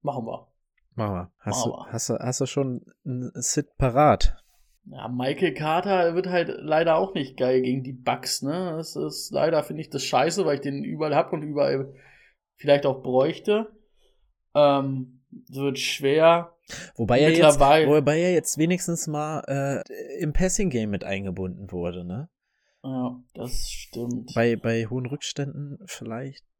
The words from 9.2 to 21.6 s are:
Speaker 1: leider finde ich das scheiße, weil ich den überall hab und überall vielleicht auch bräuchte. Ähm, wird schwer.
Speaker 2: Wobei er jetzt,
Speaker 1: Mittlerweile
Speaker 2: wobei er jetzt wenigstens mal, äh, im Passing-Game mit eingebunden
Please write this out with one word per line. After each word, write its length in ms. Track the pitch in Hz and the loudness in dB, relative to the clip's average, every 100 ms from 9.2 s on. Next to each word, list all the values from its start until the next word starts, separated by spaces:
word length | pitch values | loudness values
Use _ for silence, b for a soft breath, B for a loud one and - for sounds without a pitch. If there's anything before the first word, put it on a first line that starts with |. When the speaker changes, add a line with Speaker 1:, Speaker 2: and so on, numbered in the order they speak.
| - | -6
Speaker 1:
leider 320 | 143 151 160 | 0 2 2
finde 180 | 147 156 | -2 -10
ich 80 | 160 | -8
das 140 | - | -6
scheiße, 400 | - 135 151 170 160 | 0 2 2 0 0
weil 100 | 143 | -2
ich 40 | |
den 240 | 143 139 | -4 -6
überall 320 | 143 156 156 147 | -8 -4 0 0
hab 160 | 160 | 0
und 100 | 165 | -4
überall 500 | 151 147 139 135 135 b b b b b _ | -6 -2 0 0 -4 b b b b b _
vielleicht 320 | _ 147 143 139 | _ 2 4 4
auch 160 | 131 | -2
bräuchte. 720 | - 127 143 170 - 208 226 _ _ _ _ _ _ _ _ | 0 2 2 0 0 0 0 _ _ _ _ _ _ _ _
Ähm, 680 | 143 147 139 135 135 127 - _ - - | 4 6 4 0 -4 -8 -14 _ -20 -14
wird 300 | 135 139 131 | -4 -2 -2
schwer. 720 | - - 139 151 160 170 170 _ _ B B - | -4 -2 2 6 8 6 2 _ _ B B -6
Speaker 2:
Wobei 240 | 110 123 | 2 6
er 80 | 151 | 6
jetzt, 80 | 165 | 8
Speaker 1:
Mittlerweile 440 | 156 143 139 156 151 | 8 8 8 8 6
Speaker 2:
wobei 320 | 151 139 156 | 4 4 2
er 120 | 180 | 2
jetzt 260 | 175 156 - | 2 0 0
wenigstens 480 | 160 175 - 170 - | 0 0 -2 -4 -4
mal, 340 | 151 151 156 - | -4 -4 -6 -4
äh, 720 | 139 139 135 - - - 139 | -4 -2 -4 -6 -12 -12 -6
im 120 | 151 | -2
Passing-Game 580 | 143 185 - 190 117 107 | 2 2 2 0 0 -2
mit 140 | 101 | -4
eingebunden 680 | - 98 98 92 92 90 | -4 -6 -6 -6 -6 -8